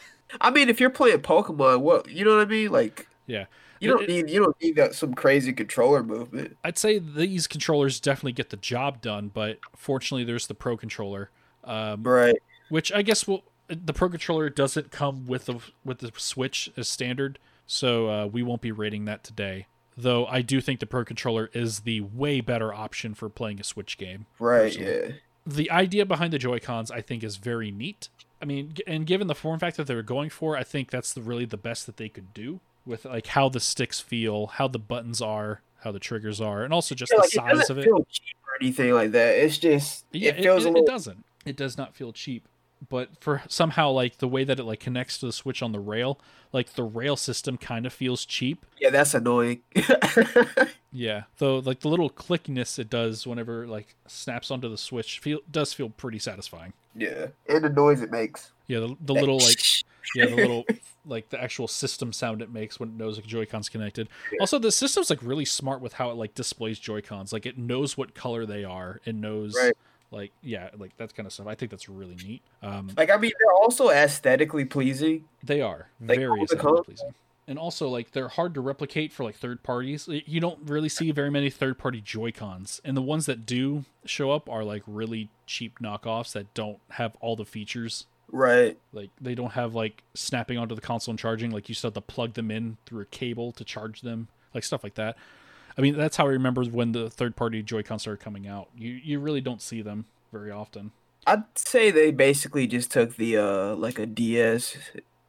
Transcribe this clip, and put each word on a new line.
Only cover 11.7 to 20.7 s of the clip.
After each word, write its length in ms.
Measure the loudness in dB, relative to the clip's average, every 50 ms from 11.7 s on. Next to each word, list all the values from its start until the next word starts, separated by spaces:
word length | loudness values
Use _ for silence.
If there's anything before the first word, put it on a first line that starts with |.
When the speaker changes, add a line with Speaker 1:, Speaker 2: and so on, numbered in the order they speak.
| -4 -4 -2 -4 -4 -2 2
Speaker 2:
Right. 320 | 4 6 8 8 6 6 4 0 _ _ _ _ -4
Speaker 1:
which 220 | -2 -2 0 0
I 100 | 0 2
guess 260 | 2 2 2 2 0
will, 160 | 0 -2 -4 -4 _ _ _ _
the 260 | -10 -10 -6 -6 -6 -2
Pro 160 | 0 0 0
Controller 400 | 0 -2 -2 0 0 0 0 0
doesn't 400 | 2 2 0 2 0 -2 -6 -6
come 360 | -6 -4 -4 -4 -4 -4 -6
with 180 | -4 -6 -4 -4
the, 140 | -6 -8 -8 -10 -16 -20 _ -10
with 140 | -10 -8 -8
the 120 | -10 -12 -10
Switch 540 | -8 -8 -6 -4 -4 -4 -4 -4 -6 -6 -8 -8
as 100 | -8 -6
standard, 500 | -6 -4 -4 -4 -4 -2 -2 -4 -4 -6 -10 _ _ _ _ _
so, 420 | -8 -4 0 2 4 4 4 4 2
uh, 160 | 0 0 -2
we 160 | -2 -2 -2
won't 200 | -2 -2 -2 -4
be 100 | -4 -6
rating 340 | -4 -4 -4 -4 -4 -4 -6
that 180 | -6 -8 -8 -12
today. 440 | -12 -10 -8 -8 -6 -8 -10 -12 -16 _ _ _ _ _
Though 300 | -2 0 2 2 2 2
I 160 | 0 0 -2
do 180 | 0 0 0 0
think 200 | 0 -2